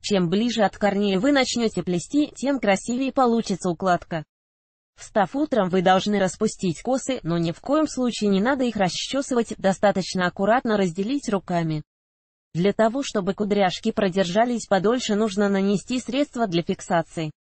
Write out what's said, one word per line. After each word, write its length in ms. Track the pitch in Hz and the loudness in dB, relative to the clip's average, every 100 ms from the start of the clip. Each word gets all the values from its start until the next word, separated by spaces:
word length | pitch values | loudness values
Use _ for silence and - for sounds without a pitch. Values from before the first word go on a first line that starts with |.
Чем 280 | - 196 175 | 0 0 2
ближе 340 | 190 240 226 | 0 0 2
от 140 | 196 - | 0 2
корней 400 | 202 196 202 190 | -2 0 0 2
вы 140 | 247 | 2
начнете 520 | 285 254 240 226 190 | 2 2 0 -2 -2
плести, 480 | 175 175 - 285 294 - | -2 -4 -2 -2 -2 -4
тем 240 | 254 277 | -4 -2
красивее 520 | 208 196 - 247 269 | 0 0 0 -4 -2
получится 580 | 262 254 226 220 190 190 | 2 2 2 0 -2 -2
укладка. 540 | 170 190 175 - 170 151 _ _ _ _ _ _ _ | -2 0 0 0 -8 -8 _ _ _ _ _ _ _
Встав 400 | - - 185 269 | -4 0 0 0
утром, 340 | 302 240 185 | 0 0 2
вы 140 | 185 | 2
должны 360 | 185 185 185 208 | 4 4 2 0
распустить 640 | 190 - 220 - 190 160 | 0 0 -4 -2 -4 -4
косы, 380 | - 262 - 254 | -2 -4 -2 -6
но 160 | - 170 | -2 -2
ни 140 | 165 | -2
в 100 | 170 | -4
коем 260 | - 294 311 | -2 0 0
случае 440 | - 247 - 208 | -2 -4 0 0
не 100 | 190 | 2
надо 220 | 220 277 | 2 0
их 120 | 254 208 | -2 0
расчесывать, 760 | 185 - - 262 277 240 226 - | -2 -2 -6 -4 -2 -2 -2 -2
достаточно 680 | 190 185 208 196 180 185 180 | -2 2 2 2 -2 -2 -2
аккуратно 500 | - 196 233 240 208 | 0 2 2 2 0
разделить 540 | 190 165 196 285 - | 0 -2 -4 -4 -2
руками. 540 | 202 - 175 165 156 - _ _ _ _ _ _ 160 | -4 -2 -2 -2 -4 -8 _ _ _ _ _ _ 0
Для 180 | 190 | 0
того, 300 | 202 220 240 | 4 2 2
чтобы 320 | 277 220 185 190 | -4 -4 -4 -4
кудряшки 560 | 208 202 190 - 220 | 0 2 2 0 -4
продержались 760 | 220 196 180 180 185 240 240 - | 0 0 2 0 2 2 0 0
подольше, 480 | 190 185 247 233 | 2 2 0 0
нужно 360 | 202 220 190 202 | 0 0 0 0
нанести 500 | 196 196 202 - 254 | 2 2 0 -2 -6
средство 480 | - 262 294 247 226 | -4 -2 -2 -2 -2
для 160 | 165 | 0
фиксации. 680 | 165 190 - 175 160 - 156 - | -2 -6 -2 -2 -2 -6 -8 -8